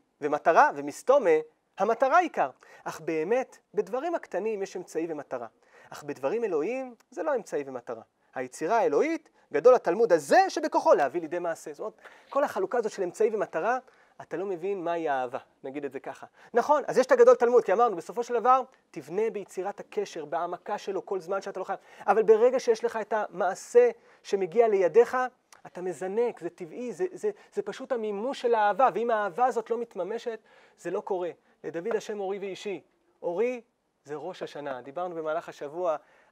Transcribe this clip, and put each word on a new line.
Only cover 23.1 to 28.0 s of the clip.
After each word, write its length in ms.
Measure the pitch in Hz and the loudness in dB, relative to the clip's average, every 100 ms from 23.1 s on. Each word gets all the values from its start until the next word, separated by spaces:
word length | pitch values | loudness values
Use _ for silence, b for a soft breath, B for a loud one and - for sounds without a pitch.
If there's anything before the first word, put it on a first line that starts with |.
המעשה 760 | 220 208 170 190 185 - 240 240 - b b | -4 -4 -4 -4 -4 2 6 6 4 b b
שמגיע 440 | - 202 185 185 226 | -4 -4 0 4 4
לידיך, 500 | 196 180 175 233 254 254 - _ - 165 | 4 4 6 4 4 -4 -8 _ -20 -18
אתה 160 | - | -10
מזנק, 580 | 175 156 185 202 240 226 | -8 -6 -6 -2 -2 -4
זה 100 | 165 | -10
טבעי, 440 | 165 170 151 247 | -10 -14 -10 -10
זה, 120 | 165 185 | -4 -6
זה, 200 | 175 214 202 b | -4 -6 -6 b
זה 80 | - | -8
פשוט 300 | 196 - 262 | -8 -8 -6
המימוש 500 | 247 | -4